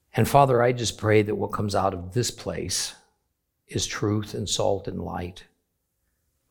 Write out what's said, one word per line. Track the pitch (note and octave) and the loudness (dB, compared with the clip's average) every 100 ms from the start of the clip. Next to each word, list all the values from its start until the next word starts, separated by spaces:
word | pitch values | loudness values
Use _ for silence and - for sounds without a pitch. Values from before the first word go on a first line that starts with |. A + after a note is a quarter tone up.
| _ | _
And | - A2+ | 0 4
Father, | C#3 C#3 A#2+ | 6 6 6
I | B2 | 2
just | B2+ A2+ - | 2 -4 -2
pray | G#2+ G#2+ | 4 4
that | G#2 G2 | 4 -2
what | G2+ | -4
comes | - G#2 F#2+ | -4 -2 0
out | F#2+ | 0
of | F#2 F2+ | -2 -4
this | B2 A#2 | -2 -4
place | - F#2+ E2 F2 - - - _ _ _ _ _ _ - | -4 -8 -6 -4 -4 -6 -10 _ _ _ _ _ _ -8
is | - - | -4 -4
truth | - G#2 G#2+ G#2 | -2 0 0 -2
and | A#2+ G2+ | -6 -4
salt | - G2+ G2 - | 0 0 0 -4
and | F#2 | -8
light, | F2 F2 F2+ - - _ _ _ _ _ _ _ _ _ _ | -6 -6 -8 -12 -20 _ _ _ _ _ _ _ _ _ _